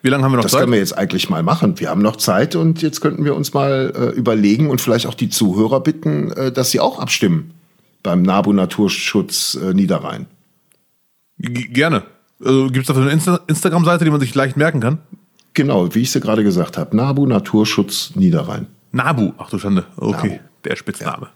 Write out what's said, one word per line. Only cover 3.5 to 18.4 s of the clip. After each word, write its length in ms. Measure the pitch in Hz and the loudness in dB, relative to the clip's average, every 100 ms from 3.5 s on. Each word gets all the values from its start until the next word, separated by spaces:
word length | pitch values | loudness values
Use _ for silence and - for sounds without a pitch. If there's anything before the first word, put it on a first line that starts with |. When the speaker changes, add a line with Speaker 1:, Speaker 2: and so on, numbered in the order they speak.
Speaker 2:
mal, 380 | 139 139 135 131 - | -2 0 0 -2 -2
äh, 220 | 120 - | -2 0
überlegen 520 | 120 110 101 113 151 | 0 2 4 4 2
und 100 | 131 | 0
vielleicht 280 | - 117 120 | 0 0 0
auch 80 | - | -4
die 140 | 101 | -4
Zuhörer 520 | - 104 95 110 131 | 0 0 2 2 2
bitten, 500 | 143 160 156 151 143 | 0 -2 -2 -2 -4
äh, 200 | - 131 | -4 -4
dass 180 | 127 127 | -2 0
sie 80 | - | 2
auch 200 | - - | 0 -2
abstimmen 520 | 123 - 104 82 - - _ _ _ _ | -4 0 2 0 -2 -20 _ _ _ _
beim 180 | 95 87 | -2 2
nabo 320 | 92 95 101 | 2 2 2
Naturschutz, 1000 | 101 92 - 101 - - 104 90 - - - | 2 0 0 0 0 -2 -2 -2 -4 -4 -4
äh, 120 | 95 | 0
Niederrhein. 540 | 92 92 85 76 - - _ _ _ _ _ _ _ _ _ _ - | 0 2 0 -4 -10 -14 _ _ _ _ _ _ _ _ _ _ -10
Speaker 1:
G-, 280 | - 120 113 | -8 -6 -4
gerne. 360 | 123 160 120 - _ _ _ | 0 2 2 -2 _ _ _
Also, 260 | 127 135 135 | 2 2 2
gibt's 200 | 131 127 | 0 0
dafür 140 | 131 | 2
eine 80 | 135 | 2
Insta-, 300 | 156 160 175 - | 2 2 0 0
Instagram-Seite, 580 | 156 190 165 170 175 165 | 0 2 2 2 4 2
die 60 | |
man 100 | 147 | 2
sich 120 | 127 135 | 0 0
leicht 200 | 131 139 | 0 2
merken 240 | 156 147 | 2 2
kann? 200 | 113 160 _ - _ _ _ - | 0 -2 _ -20 _ _ _ 0
Speaker 2:
Genau, 380 | 135 113 90 107 | 2 2 2 0
wie 60 | |
ich 80 | 127 | 0
sie 100 | 147 | -2
gerade 220 | 104 110 | 0 2
gesagt 340 | 104 90 80 - | 2 2 -2 -6
hab. 160 | 78 | -2
nabo 320 | 107 135 139 135 | 0 0 2 2
Naturschutz 840 | 107 - 107 104 - 95 - - - | 2 2 0 2 0 -2 -4 -6 2
Niederrhein. 520 | 92 82 | 2 2